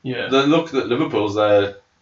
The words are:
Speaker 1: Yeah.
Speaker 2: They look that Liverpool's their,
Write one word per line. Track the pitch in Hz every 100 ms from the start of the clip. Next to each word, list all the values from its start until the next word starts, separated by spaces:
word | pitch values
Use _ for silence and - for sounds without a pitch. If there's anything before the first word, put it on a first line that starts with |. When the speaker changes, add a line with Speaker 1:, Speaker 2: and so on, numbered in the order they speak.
Speaker 1:
Yeah. | 127 120 120
Speaker 2:
They | 135 143
look | 165 165
that | 135 113
Liverpool's | 127 151 110 104 104
their, | 104 104 98 - _ _